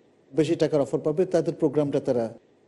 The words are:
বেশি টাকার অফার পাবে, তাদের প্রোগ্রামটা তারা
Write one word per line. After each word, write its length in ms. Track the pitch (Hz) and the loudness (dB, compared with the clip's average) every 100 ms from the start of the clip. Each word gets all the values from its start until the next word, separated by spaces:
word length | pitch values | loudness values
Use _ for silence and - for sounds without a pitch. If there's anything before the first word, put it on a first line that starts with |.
| _ _ _ | _ _ _
বেশি 220 | 135 147 165 | -2 0 0
টাকার 240 | 156 151 | 2 2
অফার 200 | 135 147 | 0 -2
পাবে, 260 | 151 156 185 | -2 0 2
তাদের 280 | 170 160 | 0 0
প্রোগ্রামটা 460 | 151 156 135 143 139 | 0 0 2 0 0
তারা 340 | 139 123 113 - _ _ | 0 -2 -2 -8 _ _